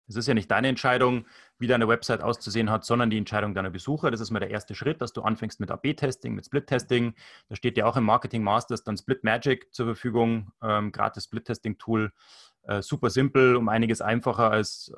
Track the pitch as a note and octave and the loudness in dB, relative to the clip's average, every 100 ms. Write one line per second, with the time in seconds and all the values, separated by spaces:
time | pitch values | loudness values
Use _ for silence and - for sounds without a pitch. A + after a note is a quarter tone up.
0 | - A2+ A#2+ A2+ F2+ G2+ C3 B2 C3+ B2 | -12 -4 0 0 2 2 2 0 2 4
1 | B2+ B2 A2+ - - - B2 B2 A2 A#2 | 2 0 -6 -18 -20 -4 0 2 4 2
2 | - A2+ F#2+ A#2 - A2 A2 A2 - A#2+ | 0 -2 -2 -4 -4 -2 0 0 0 0
3 | A#2 A2 G2+ G#2+ G#2 F#2+ F#2+ F2+ - D3+ | 2 0 -2 -2 -2 -2 -6 -6 -6 -2
4 | D3+ A2+ A2 G#2+ G2 G#2+ - G2+ C3 D#3+ | -2 -2 -4 -4 -4 -6 -8 -6 -4 -4
5 | A#2+ - G#2+ A2 A2 - G2 - C3+ D3 | -6 -4 -2 -2 -4 -6 -6 -4 -4 -2
6 | - - B2 G#2 - C#3+ - B2+ - B2 | -4 -4 -8 -10 -6 -6 -2 -2 0 0
7 | A#2 - - - - G#2 A#2+ A2+ A2 B2 | 0 -6 -18 -20 -16 -6 -2 2 2 2
8 | G#2+ A#2 - A#2 G#2 A2 - A2+ - G2+ | 4 2 0 -2 2 2 0 -6 -6 -6
9 | - C3 G#2+ A2+ C#3 B2+ - - A#2 A2 | -2 -2 0 0 2 0 -2 -4 -4 -4
10 | B2 A2+ A2+ A2+ G2 - A2 G#2 G#2 - | -2 2 2 0 -4 -6 -2 0 -2 -2
11 | G#2 - - A2+ - A2+ A2 G2+ - A2 | -2 -4 -10 -8 -6 -6 -6 -6 -2 0
12 | G#2+ - _ - - _ - G2+ - - | 0 -6 _ -20 -20 _ -6 -4 -4 -2
13 | A#2 C3 C#3 C3+ C3 B2 A2 A2+ A2+ A2 | 0 2 2 6 6 6 4 2 2 0
14 | G#2 A#2 B2 A#2 A2+ G#2+ G2+ - - | 0 0 0 2 4 2 0 -6 -14